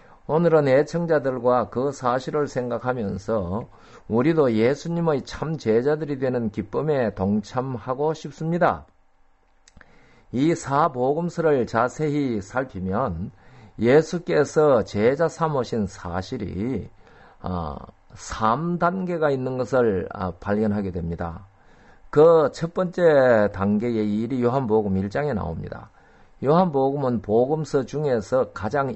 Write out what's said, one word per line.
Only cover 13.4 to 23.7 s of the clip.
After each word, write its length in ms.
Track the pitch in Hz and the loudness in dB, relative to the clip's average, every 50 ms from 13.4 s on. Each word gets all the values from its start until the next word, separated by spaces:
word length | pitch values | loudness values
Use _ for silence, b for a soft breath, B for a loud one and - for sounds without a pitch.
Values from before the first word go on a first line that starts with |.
| B B B B B B B - | B B B B B B B 0
예수께서 1040 | 107 120 135 156 160 - - 170 170 - 165 156 143 - - 160 151 147 131 110 95 | 2 4 6 4 4 2 -4 -8 -4 0 0 0 0 2 2 2 4 4 4 2 2
제자 460 | - - 101 104 123 139 147 165 156 | -2 -2 0 2 2 2 2 0 -2
삼으신 560 | - - 165 160 147 135 117 - 127 113 101 | -2 -2 -2 -2 -2 -2 -4 -2 -2 -2 -4
사실이, 1040 | 90 - - - 90 85 92 95 - 131 117 101 90 87 90 107 127 135 - - - B B B B B B B B B B - | -4 -6 -10 -12 -8 -6 -6 -6 -6 -8 -8 -8 -8 -6 -6 -4 -4 -4 -6 -8 -10 B B B B B B B B B B -10
어, 340 | - 90 87 82 73 71 - - - - _ _ - - | -8 -6 -6 -6 -8 -10 -12 -16 -18 -20 _ _ -20 -20
삼 680 | - - - - - 110 110 117 139 165 175 175 165 | -18 -14 -12 -6 -2 0 0 0 0 0 -2 -2 0
단계가 500 | 175 170 185 190 185 175 175 160 156 147 | 0 0 0 -2 -4 -4 -2 0 0 0
있는 280 | 139 131 127 131 131 | 0 0 -2 -4 -4
것을, 520 | 127 123 - 135 127 120 113 98 90 - - | -4 -2 0 2 2 2 2 2 0 -4 -6
아, 200 | - 101 98 92 | -6 -6 -8 -8
발견하게 600 | 87 - - 104 104 107 110 107 101 104 98 95 | -8 -8 -4 -2 0 0 0 0 0 -2 -4 -4
됩니다. 540 | 85 87 85 85 85 82 87 82 82 - - - b b b b b b b b b b b - | -6 -6 -6 -6 -6 -6 -8 -8 -10 -12 -16 -20 b b b b b b b b b b b 0
그 420 | - 147 156 170 170 160 151 127 | 4 6 8 8 8 8 6 2
첫 220 | - - 165 165 - | 0 -4 -8 -4 -2
번째 760 | 185 185 170 180 180 175 165 151 139 131 127 117 107 104 98 98 | -2 -4 -2 0 4 4 6 6 6 6 6 6 6 4 2 0
단계의 600 | 92 98 101 | 0 0 0